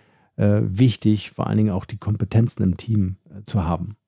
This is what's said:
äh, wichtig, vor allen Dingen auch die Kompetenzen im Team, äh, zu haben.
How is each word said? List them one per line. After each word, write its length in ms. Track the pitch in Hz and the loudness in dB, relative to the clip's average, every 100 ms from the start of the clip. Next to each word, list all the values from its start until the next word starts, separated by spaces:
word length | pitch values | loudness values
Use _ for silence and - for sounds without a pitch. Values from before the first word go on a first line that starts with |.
| _ _ _ - | _ _ _ 0
äh, 260 | 101 104 | 2 2
wichtig, 680 | 107 95 127 - 107 107 - | 0 2 2 4 2 0 -2
vor 160 | - - | -8 -2
allen 100 | 107 | 2
Dingen 140 | 107 | 2
auch 140 | 92 - | 0 -6
die 120 | 107 | -8
Kompetenzen 640 | 104 104 95 110 120 - | -4 -4 0 2 2 0
im 160 | 95 87 | 0 -2
Team, 400 | - 107 95 95 _ | -2 0 0 -4 _
äh, 140 | 101 | -14
zu 200 | 104 104 | -4 -2
haben. 320 | 85 85 90 104 | -2 -2 -4 -12